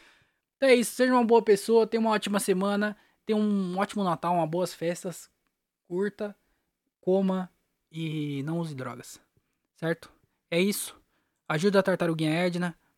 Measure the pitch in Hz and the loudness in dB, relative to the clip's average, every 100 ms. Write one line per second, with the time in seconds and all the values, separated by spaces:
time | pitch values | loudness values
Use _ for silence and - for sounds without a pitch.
0 | _ _ _ _ _ _ 269 247 214 - | _ _ _ _ _ _ 4 4 2 0
1 | 254 254 233 233 226 202 - 226 220 226 | 2 4 4 4 4 2 4 2 2 0
2 | 220 214 202 202 208 185 196 202 208 208 | 0 0 0 -2 0 0 0 0 -2 -6
3 | _ _ - 214 208 202 185 180 202 214 | _ _ -4 0 2 0 -2 -2 -4 -2
4 | 185 156 170 175 160 170 175 - 165 175 | -2 -2 0 0 0 -2 -4 -4 -6 -6
5 | 185 - - _ _ _ _ _ - 175 | -8 -12 -16 _ _ _ _ _ -10 -4
6 | 202 - 208 - _ _ _ _ _ _ | -4 -6 -10 -12 _ _ _ _ _ _
7 | - 190 190 185 180 _ _ _ _ 160 | 0 2 2 -2 -6 _ _ _ _ -10
8 | 160 151 147 143 147 170 165 135 127 120 | -8 -6 -6 -6 -4 -4 -6 -8 -10 -12
9 | - - _ _ _ _ _ _ 165 165 | -16 -20 _ _ _ _ _ _ -4 -4
10 | - _ _ _ _ 170 202 202 - - | -8 _ _ _ _ 0 2 0 -8 -14
11 | _ _ _ _ - 156 202 196 190 180 | _ _ _ _ -6 -2 2 4 2 2
12 | 170 160 156 165 180 175 175 - _ | 0 0 0 0 0 -2 -6 -8 _